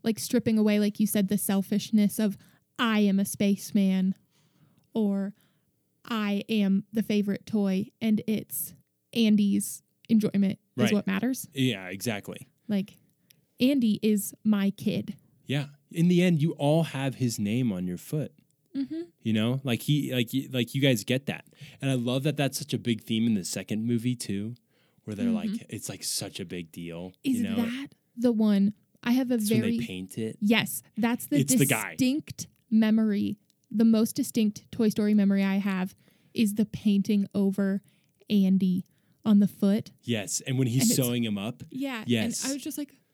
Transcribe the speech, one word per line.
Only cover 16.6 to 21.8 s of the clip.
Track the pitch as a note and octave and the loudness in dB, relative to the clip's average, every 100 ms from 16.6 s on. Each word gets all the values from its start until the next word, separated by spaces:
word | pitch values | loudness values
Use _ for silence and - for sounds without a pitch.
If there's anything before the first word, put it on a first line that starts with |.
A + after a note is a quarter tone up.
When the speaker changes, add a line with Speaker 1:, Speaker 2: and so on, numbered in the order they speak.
| C#3+ D#3+ | 2 2
Speaker 2:
have | D#3 C3+ C#3 B2 | 2 -2 -4 0
his | B2+ A2 | -2 0
name | G2+ A#2 B2 | -2 0 0
on | F#2 F2+ | -2 -4
your | F2+ | -6
foot. | - D3+ C3 _ _ _ _ | -6 -6 -6 _ _ _ _
Speaker 1:
Mm-hmm. | C#4 C4 D#4+ E4+ _ | -8 -6 -6 -10 _
Speaker 2:
You | A2 | -2
know, | A2 A2+ C3 | 0 0 -2
like, | C3 A2+ | -2 -4
he, | - D3 C#3 | 0 -2 0
like, | B2+ A#2 | -2 -2
y-, | C3 - | -4 -4
like, | B2+ A#2+ C#3 | -4 -4 2
you | |
guys | C#3 A#2+ | 2 2
get | G2 B2+ - | 0 -4 -2
that. | E2+ - _ - - | -8 -10 _ -20 -8